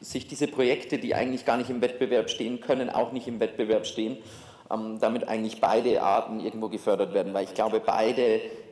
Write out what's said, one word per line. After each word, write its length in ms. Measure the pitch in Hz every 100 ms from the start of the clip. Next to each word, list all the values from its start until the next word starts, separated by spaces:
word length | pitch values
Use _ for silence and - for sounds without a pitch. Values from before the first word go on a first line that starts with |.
sich 280 | - 135 -
diese 180 | 147 143
Projekte, 520 | 135 123 143 - 139
die 180 | 117 -
eigentlich 280 | 123 127
gar 120 | - 120
nicht 140 | 120
im 100 | 123
Wettbewerb 500 | 123 - 123 120 110
stehen 300 | - 123 120
können, 280 | - 131 123
auch 220 | - 120
nicht 160 | 127 120
im 140 | 117
Wettbewerb 440 | 110 - 107 107
stehen, 340 | - - 110 131 - - - - -
ähm, 260 | 110 110 110
damit 260 | 113 120 -
eigentlich 340 | 110 110 -
beide 420 | - 113 123 -
Arten 360 | 98 104 - 110
irgendwo 300 | 98 110 110
gefördert 460 | 110 - 98 95
werden, 200 | 95 95
weil 80 | 98
ich 120 | 98
glaube, 280 | - 110 107
beide 560 | - 113 113 127 123 110 - - -